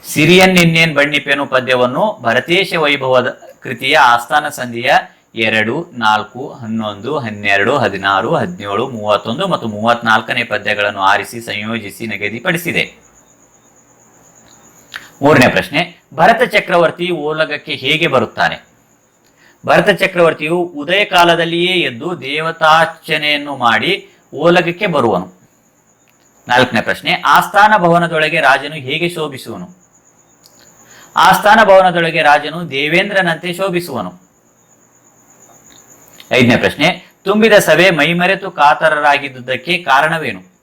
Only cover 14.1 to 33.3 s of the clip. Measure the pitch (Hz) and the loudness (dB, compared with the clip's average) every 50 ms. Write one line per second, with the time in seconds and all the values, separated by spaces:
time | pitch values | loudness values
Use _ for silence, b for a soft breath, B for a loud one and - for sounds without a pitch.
14.1 | _ _ _ _ _ _ _ _ - _ _ _ _ _ _ _ B B B B | _ _ _ _ _ _ _ _ -20 _ _ _ _ _ _ _ B B B B
15.1 | B _ 139 143 156 - 254 214 - 92 87 - 139 151 175 - - _ _ _ | B _ 2 4 4 4 4 2 2 0 -4 -2 -4 -4 -6 -6 -10 _ _ _
16.1 | - 139 165 196 233 226 254 208 - 202 - - 185 175 170 156 - - 175 180 | -2 0 2 2 4 2 0 0 0 -2 -2 0 0 2 2 0 0 -4 -6 -6
17.1 | 175 143 147 151 156 156 156 147 147 147 - 160 151 120 127 131 156 156 170 156 | -4 -4 -4 -6 -4 -4 -4 -4 -6 -10 -8 -10 -10 -6 -2 -2 -2 0 0 0
18.1 | 135 127 107 104 - - 87 82 78 - _ _ _ _ _ _ _ _ _ _ | 0 0 -2 -2 -4 -4 -4 -4 -4 -14 _ _ _ _ _ _ _ _ _ _
19.1 | _ _ _ b b b b b b b _ 127 139 170 175 214 196 - 190 185 | _ _ _ b b b b b b b _ 0 2 2 2 2 0 0 -2 -4
20.1 | 185 175 170 160 147 - 151 151 170 180 175 175 - 147 143 156 180 196 208 208 | 0 2 2 2 2 -2 -4 -4 -2 -2 -4 -4 -8 -12 -6 -2 0 0 0 2
21.1 | 196 180 175 170 170 165 165 165 165 170 175 180 185 180 156 135 123 113 143 170 | 4 4 4 4 4 2 0 -2 -2 -2 -2 0 0 -2 -2 -4 -6 -8 -8 -8
22.1 | 180 156 123 131 143 151 160 165 160 - 160 156 156 160 165 156 - - _ - | -8 -8 -8 -8 -6 -4 -4 -6 -4 0 2 4 4 4 4 0 -2 -14 _ -6
23.1 | 160 151 147 151 147 143 143 147 143 127 127 117 113 110 120 139 - - b b | -4 -4 -2 -2 -2 -2 -4 -8 -8 -2 0 0 0 2 0 -2 -4 -4 b b
24.1 | b b b b - 135 151 170 175 180 170 170 170 175 214 202 160 143 123 113 | b b b b -10 0 2 4 4 4 2 0 -4 -4 -4 -2 0 0 0 2
25.1 | 101 87 90 - - _ _ _ _ _ _ _ _ _ _ _ _ _ _ _ | 0 0 -4 -8 -16 _ _ _ _ _ _ _ _ _ _ _ _ _ _ _
26.1 | _ _ _ _ _ _ _ - 117 127 127 127 - 110 - 110 - - - 156 | _ _ _ _ _ _ _ 0 2 2 2 2 0 -4 -2 -4 -6 -6 -4 -4
27.1 | 180 175 - 135 147 175 170 - - 190 208 214 214 202 175 170 170 175 170 165 | -4 -2 0 2 2 2 0 0 2 4 4 4 4 4 4 4 4 2 2 0
28.1 | 160 156 156 151 156 165 151 135 131 139 - - 156 156 127 127 139 160 175 170 | 0 -2 -2 0 0 0 2 2 2 2 0 -8 -12 -10 -8 -8 -6 -4 -4 -4
29.1 | 175 170 156 139 131 120 - 120 110 95 87 90 - _ _ _ _ _ _ _ | -4 -6 -8 -8 -8 -12 -14 -14 -14 -14 -14 -16 -20 _ _ _ _ _ _ _
30.1 | _ _ _ _ _ _ _ - _ _ _ _ _ _ B B B B B B | _ _ _ _ _ _ _ -20 _ _ _ _ _ _ B B B B B B
31.1 | B - 160 180 190 185 - 208 180 226 220 196 196 190 185 185 165 175 165 165 | B 4 4 4 4 4 4 4 6 6 6 6 6 6 6 4 2 2 -2 0
32.1 | 156 165 156 151 147 151 147 151 151 170 175 156 131 135 143 151 160 175 196 208 | 0 0 4 4 4 4 2 -4 -8 -8 -10 -6 -4 -4 -2 0 0 0 0 0
33.1 | 208 196 185 170 | 0 0 0 0